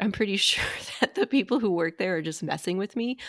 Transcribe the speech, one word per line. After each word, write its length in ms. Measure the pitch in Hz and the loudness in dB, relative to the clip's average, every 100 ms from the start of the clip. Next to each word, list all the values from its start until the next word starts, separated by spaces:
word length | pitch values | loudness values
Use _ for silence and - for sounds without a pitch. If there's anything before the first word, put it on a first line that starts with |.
I'm 120 | 220 | -2
pretty 240 | - 214 196 | 2 2 2
<laughs> 20 | |
sure 260 | - - - - - - | 2 2 -2 -4 -10 -2
that 140 | 190 | 0
the 120 | - 403 | 0 2
people 340 | 277 190 277 | 2 2 2
who 100 | 220 | 2
work 280 | 170 165 165 | 2 0 0
there 180 | 185 170 | -2 -2
are 60 | |
just 200 | 160 156 | -2 -4
messing 360 | 151 165 - 180 | -4 -4 -2 -2
with 180 | 202 233 | -2 -2
me, 220 | 240 254 | -4 -4